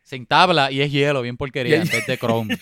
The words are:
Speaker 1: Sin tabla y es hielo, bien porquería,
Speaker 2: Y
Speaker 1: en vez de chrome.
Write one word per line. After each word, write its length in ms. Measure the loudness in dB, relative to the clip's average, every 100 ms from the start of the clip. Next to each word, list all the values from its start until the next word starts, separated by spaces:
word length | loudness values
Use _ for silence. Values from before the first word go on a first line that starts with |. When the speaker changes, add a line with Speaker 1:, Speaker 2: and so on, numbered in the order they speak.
Speaker 1:
Sin 220 | -16 -12 0
tabla 460 | 4 4 4 2
y 100 | 0
es 100 | 0
hielo, 300 | 0 0 0
bien 160 | -4 -6
porquería, 400 | -8 -4 0 2
Speaker 2:
Y 40 |
Speaker 1:
en 60 | 0
vez 180 | -4 -4
de 100 | -4
chrome. 400 | 0 0 -2 -6